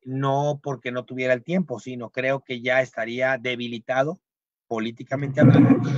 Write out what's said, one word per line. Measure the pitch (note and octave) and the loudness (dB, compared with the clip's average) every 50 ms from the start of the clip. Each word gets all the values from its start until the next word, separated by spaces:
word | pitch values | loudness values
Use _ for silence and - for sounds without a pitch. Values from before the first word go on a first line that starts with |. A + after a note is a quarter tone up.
| - | -12
no | B2+ C3 C3+ C#3 C3+ C3+ C#3 D3 D3 D3 C#3+ | -8 -4 -2 0 0 0 2 0 0 -2 -4
porque | - C#3+ C3 A#2 - B2+ | -6 -8 -8 -6 -6 -6
no | B2 B2+ A#2+ | -6 -6 -6
tuviera | - B2+ C3 B2+ B2+ B2+ | -8 -6 -2 0 0 0
el | A#2+ - | 0 0
tiempo, | D#3+ F3 F#3+ E3+ C#3+ B2 G#2+ | -2 -2 -2 -2 -2 -6 -10
sino | - C3 B2+ B2 A#2 G#2+ | -10 -10 -10 -10 -12 -10
creo | - C3 B2+ C3 C#3 C3+ - | -8 -4 -2 -2 -2 -4 -4
que | - B2+ A#2+ | -8 -10 -4
ya | A#2 B2+ B2+ C3 | -2 0 2 2
estaría | C3 A#2+ - A#2 A2 A#2 A#2+ B2+ C3 C3 C3+ A#2+ | 0 0 -4 -8 -8 -6 -4 -2 -2 0 -2 -2
debilitado | A#2 B2+ B2 A#2+ A#2+ A#2+ A#2+ A2+ - - B2+ C3 C#3 D#3 F#3 - _ _ _ _ _ _ _ _ _ | -4 -4 -4 -4 -6 -6 -8 -8 -6 -2 0 0 0 0 -2 -8 _ _ _ _ _ _ _ _ _
políticamente | - A#2 A2 A2 A#2 A#2 - B2+ - C3+ C#3 C#3+ C3+ C3+ D3+ | -6 -4 -4 -4 -4 -6 -10 -10 -8 -6 -4 -4 -2 2 6
hablando, | D3+ - - D3 - - C4+ - - - - | 8 8 8 8 8 6 6 4 2 -2 -4